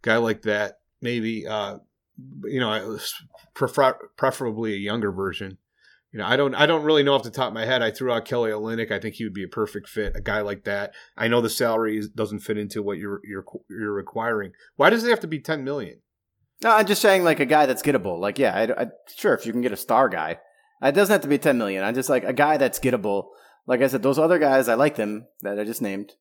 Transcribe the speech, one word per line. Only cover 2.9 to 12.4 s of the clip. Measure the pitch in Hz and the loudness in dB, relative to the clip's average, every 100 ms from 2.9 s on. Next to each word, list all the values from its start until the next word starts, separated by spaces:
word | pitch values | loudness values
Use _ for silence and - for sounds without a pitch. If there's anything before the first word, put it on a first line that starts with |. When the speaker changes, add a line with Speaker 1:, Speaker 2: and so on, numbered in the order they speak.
| 104 - - - - _ | -10 -10 -12 -20 -20 _
Speaker 1:
prefer-, | - 131 - 135 - - - | -4 -2 2 2 2 -14 -2
preferably | 135 - 123 107 110 | -2 -2 -6 -4 -4
a | 98 | -4
younger | 101 113 113 | -4 -2 -2
version. | 185 196 - 98 95 _ _ _ _ _ | -2 -6 -6 -12 -14 _ _ _ _ _
You | 107 | -8
know, | 101 | -2
I | 127 | 0
don't, | 139 127 | 0 2
I | 151 | 4
don't | 165 | 4
really | 151 156 | 4 4
know | 143 | 4
off | 139 | 2
the | 117 | 0
top | 135 123 | -4 -4
of | |
my | 110 113 | -2 0
head. | 127 | 2
I | 113 | 0
threw | 107 127 | -2 -2
out | 117 110 | -2 -2
Kelly | 120 113 | -2 0
Olynyk. | 107 110 113 110 | -2 -4 -4 -4
I | 101 | -4
think | 107 - | -6 -8
he | |
would | 110 | -8
be | 95 | -8
a | 92 | -8
perfect | - 107 104 - | -4 -4 -4 -8
fit, | - 98 - | -6 -4 -4
a | |
guy | 95 107 | -4 -4
like | 104 101 - | -4 -6 -6
that. | 101 101 - - - | -6 -6 -12 -20 -4
I | 117 | 2
know | 120 | 2
the | 113 | 2
salary | - 117 113 110 107 | 0 0 2 0 -2
is, | 104 | -6
doesn't | - 107 | -6 -6
fit | 104 | -6